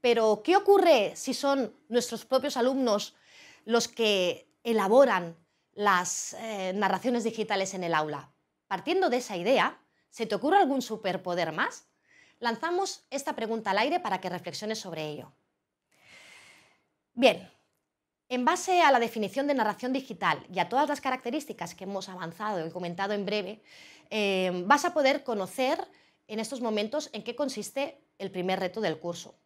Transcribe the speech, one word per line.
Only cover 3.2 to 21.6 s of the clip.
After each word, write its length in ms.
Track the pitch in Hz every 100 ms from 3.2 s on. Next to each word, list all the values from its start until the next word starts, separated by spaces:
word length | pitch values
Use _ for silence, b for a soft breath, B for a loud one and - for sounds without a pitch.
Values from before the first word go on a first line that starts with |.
| B B B B -
los 220 | 233 233
que 600 | - 226 202 180 147 - _
elaboran 720 | 233 220 190 247 269 190 175 165 _ _ _
las, 600 | - 208 180 175 - -
eh, 400 | - 226 208 185 190
narraciones 480 | 196 190 233 240
digitales 500 | 226 226 214 202 190
en 100 | 190
el 100 | 170
aula? 380 | 160 156 147 - _ _ _ _
Partiendo 420 | 190 269 359 359
de 80 | 247
esa 180 | 247 190
idea, 440 | 175 254 175 - _ _ _
¿se 160 | - 226
te 100 | 202
ocurre 220 | 277 392
algún 240 | 330 269
superpoder 720 | 254 220 196 180 185 175 165
más? 360 | 156 302 - _ _ b b b b
Lanzamos 680 | 233 226 320 349 392 - _
esta 260 | 277 277 285
pregunta 360 | 220 226 214
al 80 | 196
aire 200 | 254 339
para 220 | 349 190
que 80 | 185
reflexiones 500 | 175 180 143 214 220
sobre 280 | 190 160 156
ello. 240 | 147 - _ _ _ _ _ _ B B B B B B B B B B _ _
Bien, 360 | - 247 175 - _ _ _ _ _ _ _ _
en 160 | 247
base 380 | 254 349 - 359
a 100 | 311
la 80 | 254
definición 480 | 233 233 202 269 285
de 60 |
narración 400 | 277 214 208 254
digital 520 | 269 269 190 185 151 -
y 80 | 180
a 80 | 175
todas 220 | 247 294
las 120 | 285
características 720 | 277 254 240 294 277 202